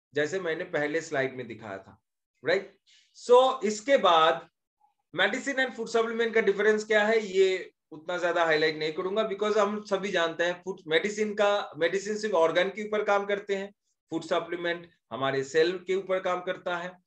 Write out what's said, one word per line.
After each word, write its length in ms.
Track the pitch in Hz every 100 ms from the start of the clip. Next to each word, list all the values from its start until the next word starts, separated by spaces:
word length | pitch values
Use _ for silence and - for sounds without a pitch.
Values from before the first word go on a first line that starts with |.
| _
जैसे 260 | 135 151 190
मैंने 240 | 175 160
पहले 360 | 175 160 147 160
slide 360 | 156 143 131 127
में 120 | 117
दिखाया 300 | 107 110 95
था, 220 | - 95 _ _ _ _
right? 340 | 127 190 - _ _ _ _ - -
So 340 | 247 262 254
इसके 320 | 208 214 - 277
बाद 520 | 190 165 160 170 - _ _ _ _ _ _
मेडिसिन 400 | 156 196 254 277
and 220 | 262 254 -
food 120 | 226
supplement 460 | 233 226 226 226
का 60 | 220
difference 440 | 196 196 208 214
क्या 220 | 214 214 208
है 200 | 220 208
ये 460 | 185 190 185 151 _ _
उतना 280 | 156 160 175
ज्यादा 260 | 175 175
highlight 320 | 165 156 160 156
नहीं 160 | 156
करूंगा, 360 | 160 185 208 208
because 300 | 196 208 208
हम 260 | 202 208
सभी 260 | 208 190 190
जानते 340 | 180 165 160
हैं 180 | 170 175
food 160 | 180 190 156
medicine 480 | 160 214 208 214
का, 380 | 208 202 202 - 147
medicine 420 | 170 196 190 214
सिर्फ 160 | 214
organ 340 | 180 160 165 190
के 200 | 202 214
ऊपर 160 | 214
काम 220 | 208 202 202
करते 280 | 202 202
हैं, 200 | 196 202 _ _ _ -
Food 120 | 165
supplement 680 | 156 170 165 175 175 170 - _ -
हमारे 320 | 117 135 135
cell 340 | 135 160 165 185
के 160 | 185
ऊपर 260 | 190 190 185
काम 200 | 185 180
करता 360 | 180 180 185 175
है। 220 | 175 -